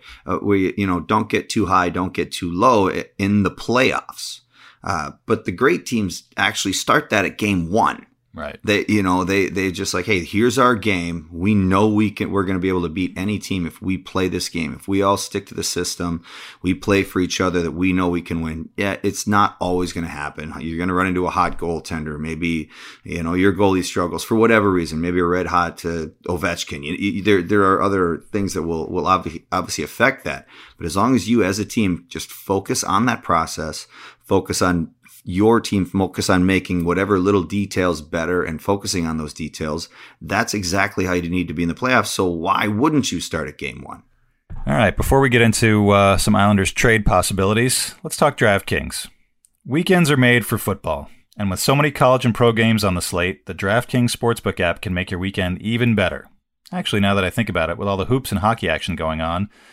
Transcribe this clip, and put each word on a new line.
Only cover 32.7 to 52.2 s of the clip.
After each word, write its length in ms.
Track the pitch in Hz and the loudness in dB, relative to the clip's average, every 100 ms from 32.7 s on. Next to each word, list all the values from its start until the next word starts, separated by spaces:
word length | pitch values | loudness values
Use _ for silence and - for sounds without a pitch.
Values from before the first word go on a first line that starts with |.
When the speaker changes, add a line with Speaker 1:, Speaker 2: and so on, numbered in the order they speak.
| 127 | -4
Speaker 1:
on 220 | - 98 120 | 0 0 0
that 180 | - | -2
process, 640 | - 82 80 - 78 76 - - - _ | 0 0 0 -6 -8 -8 -14 -20 -20 _
focus 420 | - 95 - 87 | 0 0 0 0
on 300 | 92 87 78 _ _ - - | 2 0 -2 _ _ -16 -6
your 320 | 90 110 113 | 2 4 4
team, 260 | - 101 87 | 2 -2 0
focus 440 | 98 92 - 101 | 0 -2 -2 0
on 160 | 90 92 | 2 4
making 400 | 92 87 90 85 | 2 0 -2 0
whatever 320 | 87 98 95 | 0 2 2
little 240 | 95 101 | 4 2
details 580 | 85 101 101 98 90 80 | 0 -4 -2 0 0 -2
better 440 | 78 85 82 90 | -6 -6 -2 -2
and 180 | - 80 | -2 -6
focusing 460 | - 101 104 95 82 | -2 -2 -2 -2 -2
on 100 | 80 | -4
those 160 | 76 | -8
details, 560 | - 76 - 80 80 - - - _ | -10 -12 -6 -6 -6 -8 -18 -20 _
that's 320 | - 101 117 | -4 -2 -2
exactly 520 | 104 90 98 101 - 92 | -4 -2 -2 -2 -2 0
how 80 | |
you 140 | 87 85 | -2 0
need 200 | 90 87 | -2 -2
to 60 | |
be 100 | 80 | -2
in 40 | 85 | -4
the 60 | |
playoffs. 340 | 113 127 127 110 | -2 0 2 2
So 160 | - 92 | 0 -2
why 420 | 85 87 98 107 | 0 -2 0 0
wouldn't 440 | 104 156 147 - | 2 2 2 0
you 80 | 85 | -4
start 280 | - 80 73 | -6 -6 -6
at 100 | - | -8
game 240 | 67 64 | -10 -10
one? 220 | 65 - _ _ _ _ _ - - | -16 -18 _ _ _ _ _ -8 -2
Speaker 2:
All 80 | 73 | 2
right, 200 | 107 - | 2 2
before 260 | - 135 | 2 4
we 80 | 139 | 6
get 120 | 120 | 6
into, 480 | 113 104 113 107 101 | 4 4 4 4 6
uh, 280 | 101 98 95 | 6 6 4
some 180 | - 101 | 4 4
Islanders 360 | 104 101 92 | 4 4 2
trade 360 | - 127 110 101 | 2 4 4 4
possibilities, 880 | 95 - 98 98 107 127 - - - | 2 2 0 2 2 2 0 -4 -8
let's 140 | 160 - | -10 0
talk 200 | 151 139 | 2 4
DraftKings. 720 | 113 98 - 80 - - - _ _ _ _ _ - | 2 2 0 -4 -4 -10 -12 _ _ _ _ _ -4
Weekends 460 | 143 180 180 151 | -2 4 4 4
are 60 | 143 | 4
made 280 | 123 120 104 | 6 4 2
for 140 | 110 | -2
football, 500 | - 92 85 73 - - _ - | -2 -4 -4 -6 -8 -20 _ -6
and 140 | 101 | -4
with 100 | 90 | -2
so 160 | - 139 | 2 2
many 140 | 147 | 2
college 340 | - 131 127 | 4 4 4